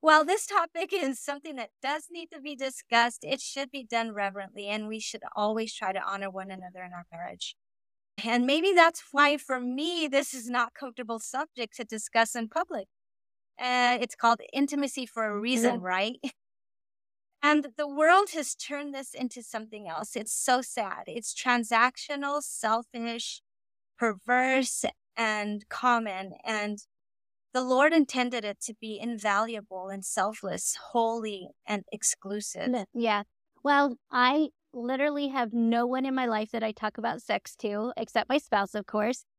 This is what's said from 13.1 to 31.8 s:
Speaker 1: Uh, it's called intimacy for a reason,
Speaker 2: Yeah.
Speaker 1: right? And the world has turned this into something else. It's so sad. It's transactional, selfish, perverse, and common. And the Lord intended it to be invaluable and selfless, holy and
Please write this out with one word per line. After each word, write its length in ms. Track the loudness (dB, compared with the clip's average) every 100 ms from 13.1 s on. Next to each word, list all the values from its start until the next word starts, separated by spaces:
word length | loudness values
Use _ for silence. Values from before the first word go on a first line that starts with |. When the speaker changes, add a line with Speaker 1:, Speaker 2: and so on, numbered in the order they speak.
| _ _ _ _ _
Speaker 1:
Uh, 420 | 0 4 4 4
it's 160 | -2 2
called 240 | 4 4 0
intimacy 540 | 0 2 2 -2 -2 -8
for 200 | -2 -2
a 120 | 0
reason, 360 | 0 4 4
Speaker 2:
Yeah. 60 | 2
Speaker 1:
right? 360 | 0 0 0 -4 -10 -12 _ _ _ _ _ _ _ _ _ _
And 260 | 4 4 2 -6
the 100 | -6
world 440 | 4 8 8 6
has 220 | -2 -6
turned 400 | -6 -6 -8 -6
this 180 | -8 -10
into 300 | -6 -6 -6
something 440 | -10 -10 -8 -12 -8
else. 300 | -6 -6 -6
It's 160 | -4
so 300 | -2 2 2
sad. 400 | 2 -4 -4 -6 -8
It's 280 | -8 -8
transactional, 1040 | -6 0 0 2 4 4 0 -8 -4 -2 -4
selfish, 1000 | -4 -4 0 0 -2 -6 -6 -6 -8 -10 _ _ _ _ _ _
perverse, 880 | -2 -2 2 4 4 4 2 -2 -4 -6 _
and 540 | -2 0 0 -2 -6 -8
common. 640 | 0 4 4 2 -6 -8 -10
And 360 | -4 -2 -2 -6 -10 _ _ _ _ _ _
the 80 | -2
Lord 300 | 2 6 6
intended 540 | 6 4 2 0 0 -4
it 160 | -6
to 120 | -10 -10
be 180 | -10 -6
invaluable 880 | -6 -2 2 2 2 -4 -10 -10 -8
and 180 | -8 -6
selfless, 720 | 0 0 0 -6 -4 -4 -6 -2
holy 560 | 2 2 0 -4 -8 -12 -18 -6
and 160 | -6